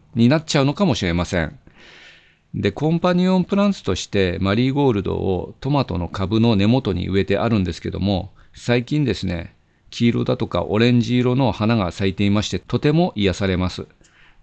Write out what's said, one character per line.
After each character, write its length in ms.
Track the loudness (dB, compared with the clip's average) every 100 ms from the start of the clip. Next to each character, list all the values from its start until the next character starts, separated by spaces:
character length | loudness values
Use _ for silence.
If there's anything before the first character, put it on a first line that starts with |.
| _ 2
に 120 | 2
な 100 | 2
っ 60 |
ち 140 | 0 0
ゃ 40 |
う 20 |
の 100 | 0
か 100 | 2
も 120 | 0 0
し 80 |
れ 80 | 0
ま 140 | 0 -2
せ 160 | -2
ん。 140 | -4 -6 _ -20 -20 -20 -20 -20 _ _ _
で、 180 | -4 -4
コ 180 | -2 0
ン 80 | 0
パ 140 | 2
ニ 160 | 2 2
オ 100 | 2
ン 60 |
プ 100 | 0
ラ 140 | 0 0
ン 40 |
ツ 120 | 0
と 100 | -4
し 140 | -4 -2
て 300 | 0 0 0
マ 160 | 0 2
リ 140 | 2
ー 20 |
ゴ 180 | 2 2
ー 20 |
ル 80 | 2
ド 100 | 0
を 400 | -2 -2 -2 -4 -8
ト 100 | -2
マ 140 | 0
ト 120 | 0 -2
の 120 | -4
株 320 | -4 -2 2
の 160 | 2 4
根 100 | 4
元 260 | 2 0
に 160 | -2 -2
植 140 | -2
え 20 |
て 140 | 0 0
あ 100 | 0
る 120 | 0
ん 40 |
で 80 | 0
す 80 | -4
け 120 | -8
ど 80 | -4
も、 320 | 0 -2 -4 -14 -20
最 320 | -10 -2 -2
近 200 | 0 -2
で 100 | 0
す 100 | -2 -4
ね、 280 | -6 -8 -16 _ _ _
黄 180 | 0 2
色 160 | 2
だ 120 | 0 -2
と 120 | -2
か 160 | -4
オ 140 | 0 2
レ 120 | 4
ン 100 | 4
ジ 160 | 2 0
色 180 | 0
の 180 | 2 0
花 240 | 0 0 0
が 160 | 0
咲 180 | -2 -2
い 40 |
て 100 | 0
い 60 | 0
ま 120 | 0
し 80 | -2
て、 80 | -6
と 200 | -4 -2
て 140 | 0
も 200 | 2 0 0
癒 180 | -2
さ 120 | 0 -2
れ 100 | -2
ま 140 | -2
す。 160 | -6 -14 _ _ _ -20 _